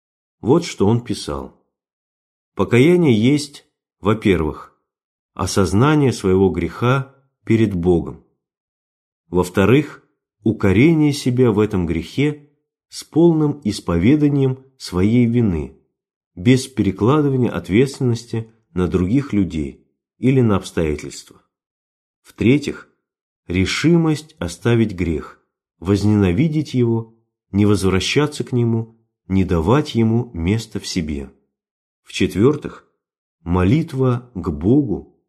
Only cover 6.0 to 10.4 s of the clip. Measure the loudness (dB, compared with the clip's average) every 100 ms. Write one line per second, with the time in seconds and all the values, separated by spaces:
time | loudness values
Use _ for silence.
6 | 2 0 0 2 2 0 -6 -2 -2 -2
7 | -4 _ _ _ -2 0 0 0 0 0
8 | -2 -14 _ _ _ _ _ _ _ _
9 | _ _ -4 -2 0 0 4 2 0 -10
10 | _ _ _ _